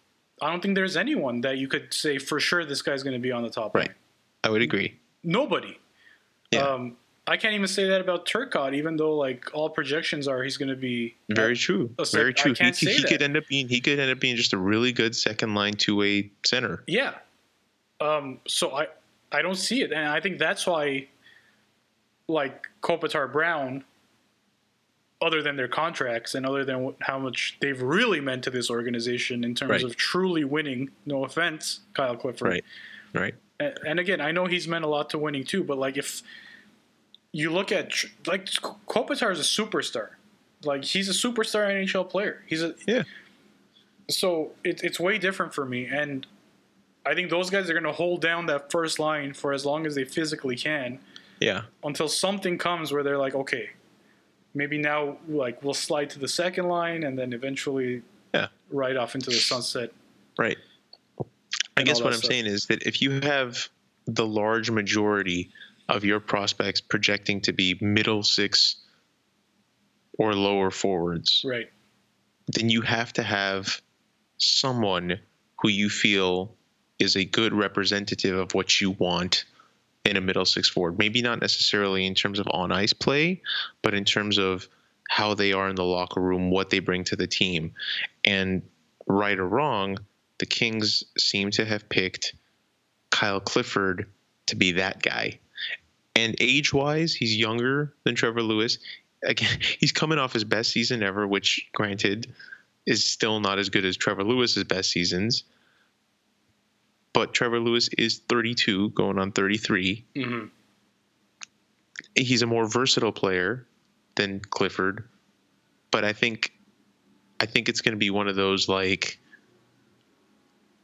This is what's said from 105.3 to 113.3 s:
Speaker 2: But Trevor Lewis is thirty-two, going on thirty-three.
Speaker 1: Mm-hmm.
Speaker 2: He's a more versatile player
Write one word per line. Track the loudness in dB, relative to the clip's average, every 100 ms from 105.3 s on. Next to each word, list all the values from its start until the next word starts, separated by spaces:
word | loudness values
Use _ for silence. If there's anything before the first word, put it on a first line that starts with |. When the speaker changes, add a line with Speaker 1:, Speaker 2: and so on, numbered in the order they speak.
| -2 -4 _ _ _ _ _ _ _ _ _ _ _ _ _ _ _ _
Speaker 2:
But | 0 2
Trevor | 0 0 2
Lewis | 2 2 2 0
is | 0 -2 0
thirty-two, | 0 2 0 2 2 0
going | 0 0 0
on | 0
thirty-three. | 0 0 0 0 0 0 -4 -8 -8
Speaker 1:
Mm-hmm. | -6 -6 -10 -18 _ _ _ _ _ _ _ _ -20 _ _ _ _ -20 -4 0
Speaker 2:
He's | 2 2
a | 4
more | 2 2
versatile | 2 2 2 2
player | 0 0